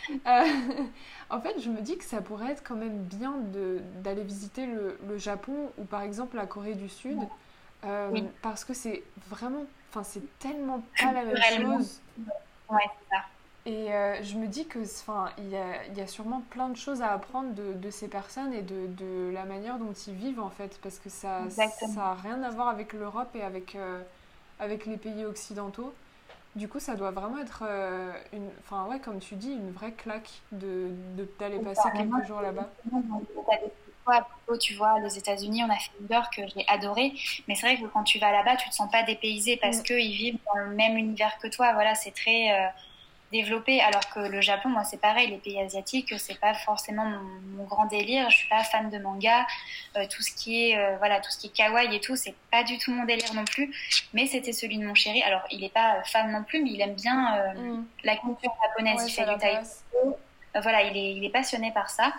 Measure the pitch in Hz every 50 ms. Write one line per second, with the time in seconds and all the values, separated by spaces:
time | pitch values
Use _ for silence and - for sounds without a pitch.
0 | - 311 285 269 - 240 247 247 330 311 285 269 240 254 262 285 269 233 - -
1 | - - - - - - 214 233 233 349 440 330 220 233 226 214 208 247 359 359
2 | - - 240 208 190 - 214 202 226 262 285 285 - - 240 214 226 226 214 202
3 | 190 180 190 202 247 269 285 269 226 196 190 196 190 185 185 175 - 180 185 185
4 | 190 196 196 208 208 196 202 196 208 202 - 262 262 247 233 214 202 190 - -
5 | 190 196 208 202 202 208 202 196 - 262 277 294 294 262 - - 202 190 208 202
6 | 202 202 202 214 254 247 254 226 202 190 - 208 202 208 220 190 196 190 - -
7 | - 262 294 - 214 196 190 - - - - - - - - - - 202 202 208
8 | 202 202 220 208 190 185 - - - 226 214 - - - 254 - - 226 214 -
9 | - - - - - 185 208 - 233 254 269 294 285 285 - - - - - 220
10 | 196 - - 202 277 294 - - - 269 302 294 277 262 262 240 226 - - -
11 | 254 262 262 254 240 226 - 233 233 226 226 226 247 262 269 269 262 - - -
12 | - - - 233 226 214 202 - - - - - - - 214 208 202 202 - -
13 | - - 190 190 - - - - - - - - - 233 220 220 214 208 208 202
14 | 202 202 202 - 208 202 202 220 220 202 202 285 320 320 - 240 220 196 - -
15 | - - 214 196 185 170 - - 202 196 190 190 185 185 175 - 107 - 196 202
16 | 190 190 - - 208 226 254 254 240 - - 247 262 254 247 240 - 285 277 240
17 | 240 214 202 196 196 - - 262 262 262 214 196 208 196 190 185 185 208 196 -
18 | 214 208 208 196 196 - - 262 269 269 247 214 190 185 190 190 185 185 185 185
19 | 190 185 185 185 180 180 185 190 190 196 196 196 208 233 247 240 226 214 196 -
20 | - 202 190 185 220 269 262 233 208 190 - - 202 196 196 - - 196 190 -
21 | - 196 - - - 196 185 185 220 208 - 220 214 214 214 - 220 214 208 208
22 | 202 190 185 185 185 214 240 262 262 240 226 226 247 240 226 208 220 214 220 214
23 | 208 208 202 233 254 233 - 226 202 190 190 185 185 - - 196 190 190 180 185
24 | 185 185 - - - - - - - - - - 214 208 214 214 - 220 220 214
25 | - 220 214 214 214 214 208 214 - - 208 208 208 196 196 226 240 277 285 -
26 | - - - - - - - - - - - 208 214 214 - 285 - - 233 196
27 | 196 190 185 190 196 220 254 285 277 226 - - 220 214 202 196 190 185 185 185
28 | 185 180 175 - - - - 208 196 196 - - - - 208 196 190 208 254 269
29 | 262 233 208 190 - - 208 190 214 269 277 233 196 185 180 185 214 226 226 -
30 | - 226 214 220 226 - - - - - 208 196 190 196 185 185 185 180 180 180
31 | 185 185 185 190 202 196 - - 208 202 202 196 220 196 196 208 208 - 208 208
32 | 214 220 247 254 - 214 208 208 202 190 185 196 202 - - - - 233 247 247
33 | 233 226 214 208 208 - - - - - 214 208 208 208 - - - - - -
34 | - 247 240 233 233 - - - - - 233 233 - 208 208 202 208 214 220 214
35 | 208 202 196 196 - 202 202 202 202 208 214 233 233 226 208 - - - - 202
36 | 208 202 226 240 233 240 - 208 202 190 - 196 - - 208 202 202 202 202 226
37 | 262 277 277 - - - - - - - 202 - 233 240 254 240 226 208 - 214
38 | 208 - - 208 208 208 202 202 202 240 254 254 - - - - 208 202 - 226
39 | 233 220 220 214 - 220 214 208 208 240 240 240 214 208 233 226 226 - 247 240
40 | 233 214 202 202 220 240 233 - - 208 202 202 202 202 202 208 220 220 220 220
41 | 220 220 214 - 214 214 214 - - 220 - - 247 240 226 214 208 220 220 220
42 | - 202 - - - 226 226 233 226 214 202 190 190 190 190 - - - - -
43 | - - - - - - 214 226 208 208 226 226 220 262 262 254 - 214 202 202
44 | 196 - - 214 202 202 196 196 202 208 202 196 202 262 247 220 208 - 214 180
45 | - 208 220 240 247 208 202 196 - 202 202 202 190 190 196 190 196 - - 262
46 | 262 - 214 202 - - 190 - 208 214 214 214 - 214 214 202 - - 208 214
47 | 220 214 208 202 190 190 190 185 190 190 196 196 196 190 202 214 214 214 208 208
48 | 202 220 254 269 254 233 - - - - 214 220 220 - - 220 220 214 208 202
49 | 196 196 196 196 208 220 233 247 254 - - - - - - - - - - 202
50 | 196 196 - - - - - - - 226 226 233 233 233 220 208 202 196 190 190
51 | 202 208 208 196 202 - - - - 208 - 226 220 220 226 240 240 226 208 208
52 | - - 262 254 - 202 190 - _ - - 233 233 233 247 233 - 262 240 247
53 | 240 226 233 226 226 220 220 214 214 - - 269 285 277 277 - - - - -
54 | - - - 220 269 269 269 262 262 247 233 - 233 214 214 214 208 208 202 208
55 | - 208 208 254 - 208 190 185 190 - - 196 190 196 - 220 226 226 214 -
56 | - - - 220 220 220 214 214 214 - - 320 294 247 208 202 202 202 202 196
57 | - 240 254 262 262 233 214 202 196 190 190 233 247 240 233 226 233 - - -
58 | - 214 214 214 233 240 233 - - 247 226 - 220 220 226 220 220 220 214 233
59 | 233 233 - 233 220 214 208 202 208 208 214 220 226 - - - - - 240 247
60 | 262 277 269 - - - - - - - - 208 208 226 220 214 202 202 196 196
61 | 196 196 196 196 202 - - 254 262 - - 226 226 226 226 214 196 - - -
62 | 233 285 285